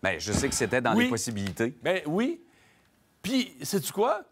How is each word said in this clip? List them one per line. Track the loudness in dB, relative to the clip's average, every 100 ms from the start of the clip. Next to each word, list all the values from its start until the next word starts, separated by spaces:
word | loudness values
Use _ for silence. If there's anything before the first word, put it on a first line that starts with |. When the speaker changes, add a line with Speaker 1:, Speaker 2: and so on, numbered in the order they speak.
Speaker 1:
Ben, | 0 -2
je | 0
sais | 0 0
que | 0
c'était | 2 2
dans | 4 4
Speaker 2:
Oui. |
Speaker 1:
les | 4
possibilités. | 2 -2 -4 -4 -2 -2 -2
Speaker 2:
Ben | -2 -2 0
oui. | 0 0 -4 -12 _ _ _ _ _ _ _
Puis, | -2 -2 -2 -6
sais-tu | -2 -2 -2
quoi ? | 0 0 0 -6